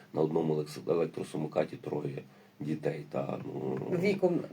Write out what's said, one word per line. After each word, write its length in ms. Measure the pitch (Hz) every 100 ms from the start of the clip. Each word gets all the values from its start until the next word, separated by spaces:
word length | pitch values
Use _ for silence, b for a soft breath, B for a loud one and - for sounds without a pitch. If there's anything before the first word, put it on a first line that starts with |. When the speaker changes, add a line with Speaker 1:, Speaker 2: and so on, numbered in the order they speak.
| B
Speaker 1:
на 60 | -
одному 340 | 78 82 80
елекс-, 360 | 76 73 - -
електросамокаті 840 | 85 80 78 78 80 76 78 78 -
троє 460 | - 73 73 69 - b b b
дітей, 440 | 73 78 73 73 -
та, 280 | 67 69 - -
ну, 520 | - 65 65 - 175
Speaker 2:
Віком 420 | 196 190 185 170 -